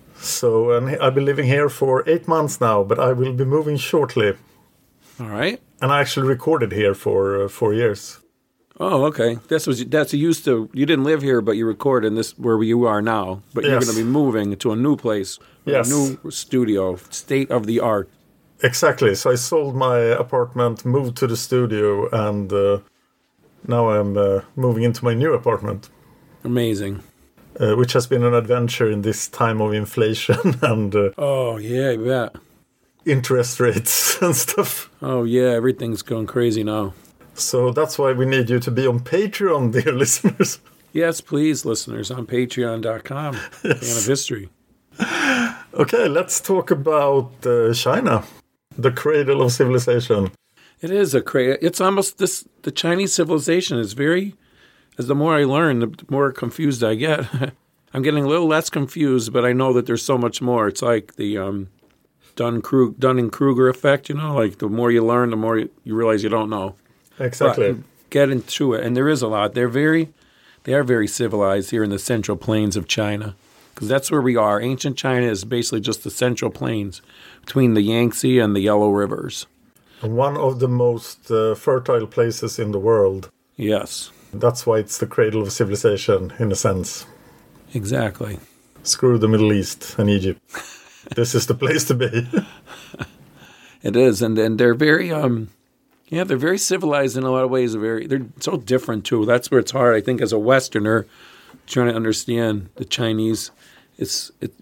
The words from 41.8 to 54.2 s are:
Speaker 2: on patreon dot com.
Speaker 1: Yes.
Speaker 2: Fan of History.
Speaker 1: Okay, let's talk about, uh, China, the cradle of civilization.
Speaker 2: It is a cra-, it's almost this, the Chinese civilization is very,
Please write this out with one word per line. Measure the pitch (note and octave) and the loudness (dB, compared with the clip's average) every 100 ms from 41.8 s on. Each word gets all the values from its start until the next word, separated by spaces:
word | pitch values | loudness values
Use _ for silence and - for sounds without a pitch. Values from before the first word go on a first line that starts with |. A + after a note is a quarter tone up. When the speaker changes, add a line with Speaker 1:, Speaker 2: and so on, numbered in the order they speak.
| - A2+ G#2 | -6 -10 -8
Speaker 2:
on | B2+ A2 | -10 -4
patreon | B2 B2 B2+ A#2+ A2+ | -2 -2 -2 -4 -2
dot | A2 A2+ | -4 -6
com. | - C3+ D3+ A#2+ - - | -8 -8 -8 -8 -12 -10
Speaker 1:
Yes. | - C#3+ | -2 -2
Speaker 2:
Fan | A#2+ A#2 | -2 -4
of | G#2 | 0
History. | C#3 - A#2 G2 _ _ _ _ - - D#4+ D4+ B3+ A#3 A#3 - | -2 -2 -8 -10 _ _ _ _ -8 -6 -2 0 0 -2 -6 -14
Speaker 1:
Okay, | - C#3+ A#3 G#3 | -2 0 2 2
let's | D3 F#3 - | 0 -2 -4
talk | - F#3+ E3+ | -2 -2 0
about, | D#3+ C#3 D#3 C#3+ C#3 B2+ - B2 | -2 0 2 2 2 -2 -6 -2
uh, | A#2+ A2+ | 2 2
China, | A2+ C3 E3+ A#3+ A2+ - - _ _ _ - | 0 0 0 2 0 -2 -16 _ _ _ -2
the | C3 | -2
cradle | B2+ D3 D3+ C#3 C#3 | 0 0 0 2 2
of | B2+ | 2
civilization. | A#2+ C3 B2 B2 B2 A#2 G#2+ F#2+ - _ _ _ _ | 2 0 0 2 0 2 0 0 -6 _ _ _ _
Speaker 2:
It | E3 | -4
is | G3 G3 | 0 2
a | B2+ | 0
cra-, | - C#3 B2+ C3+ | 0 0 0 0
it's | E3 E3 | -2 0
almost | F#3 G3 G3 - | 0 2 -2 -2
this, | F#3 - - _ | -4 -4 -12 _
the | - | -8
Chinese | - E3+ F3 G3 | -4 -2 0 0
civilization | - D#3+ D#3+ D#3+ E3+ F3+ B2+ | 0 0 0 0 0 0 -2
is | G#2+ | -4
very, | A2+ C#3+ F3 | -2 0 0